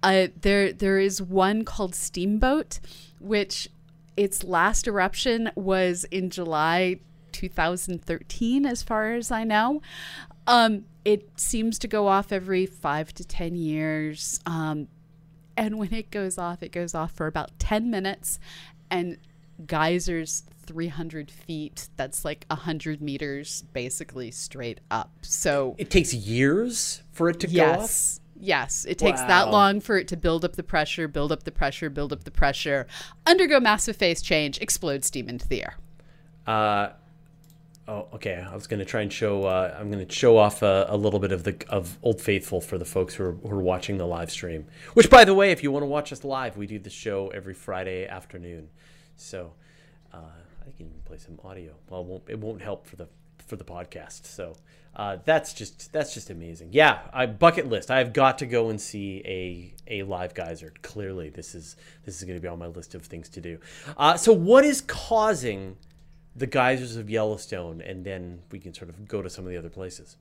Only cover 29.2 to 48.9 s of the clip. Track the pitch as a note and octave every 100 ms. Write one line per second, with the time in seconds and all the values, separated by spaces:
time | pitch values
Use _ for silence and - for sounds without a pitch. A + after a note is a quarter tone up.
29.2 | - F3+ - G#3 G3 G3+ G3 G3 - E3+
30.2 | E3+ E3 E3 - D#3+ E3 D3+ - D#3+ D3
31.2 | C#3+ D#3+ - - D3 - D#3 C#3 D3 C#3+
32.2 | - - C#3+ C#3 D#3 C#3 B2 - - -
33.2 | - F4+ F4 D4 A#3 G#3 - G#3 F#3 E3
34.2 | - D#3 D3+ - A2 - E3 C#3 - -
35.2 | A#2+ A#2+ - B2 - - - - - -
36.2 | - - - A2 G#2+ G#2 G2+ - - -
37.2 | - - - - - - - G#2 - A2
38.2 | G#2 F2+ F#2 G2 - G#2 F#2+ A#2 G#2 -
39.2 | G#2+ G2+ G2 F#2 F#2 - G#2 G2+ F#2 -
40.2 | B2+ A2+ G#2 - G#2 F#2+ G2 G#2 G#2 G2
41.2 | F#2+ F#2 E2 F#2 - G2+ E2+ - A#2+ G#2+
42.2 | - G2 - F#2 - F#2 F2 F#2+ F2+ -
43.2 | F#2 E2+ A2 G2+ F2+ F#2 - G2+ F2 E2+
44.2 | E2+ - F2+ D#2+ D2+ - - - A3+ B3+
45.2 | G3+ G3 G3 E3+ C#3+ C#3 C#3+ D3 D3 C3
46.2 | C#3 C3+ B2+ G#2 G2+ G#2+ G2 - A2 G2
47.2 | G2 G2 F#2+ F#2 - F#2 F#2 F#2 F#2 F#2
48.2 | - F#2 F2 E2+ D#2 - -